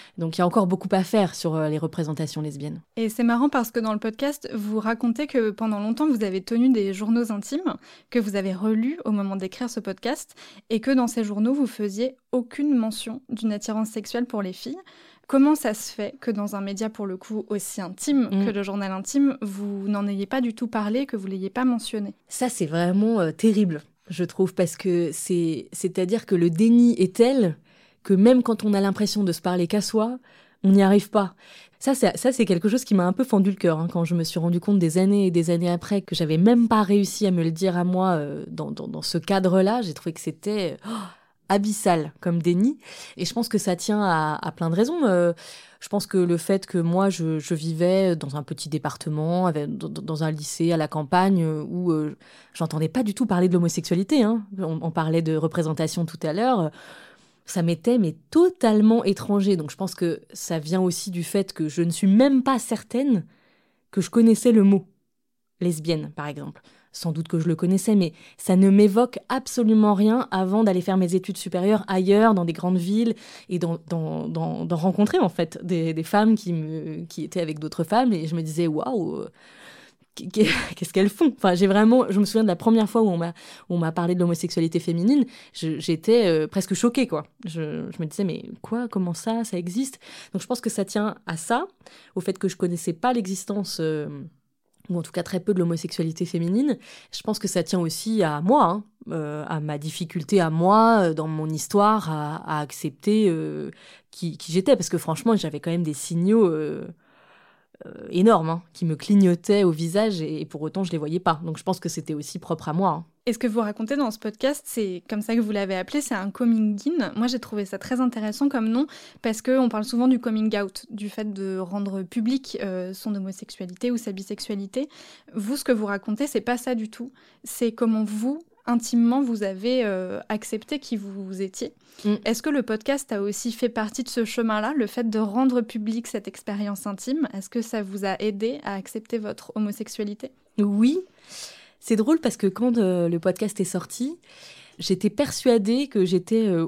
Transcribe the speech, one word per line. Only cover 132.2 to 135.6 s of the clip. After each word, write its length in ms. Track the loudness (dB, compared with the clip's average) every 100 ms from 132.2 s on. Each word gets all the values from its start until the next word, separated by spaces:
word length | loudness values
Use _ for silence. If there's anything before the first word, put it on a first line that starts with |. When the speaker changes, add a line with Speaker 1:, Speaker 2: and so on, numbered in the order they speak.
Speaker 2:
Est-ce 180 | 0 -2
que 60 | 0
le 140 | -2
podcast 500 | -2 -4 -2 -4 -2
a 80 | -4
aussi 320 | -4 -4 -6
fait 160 | -4 -2
partie 360 | -2 -4 -6
de 40 | -6
ce 160 | -4
chemin-là, 480 | -2 -2 0 0 0
le 120 | 0 -2
fait 240 | -2 -2
de 80 | 0
rendre 420 | 0 2 2 2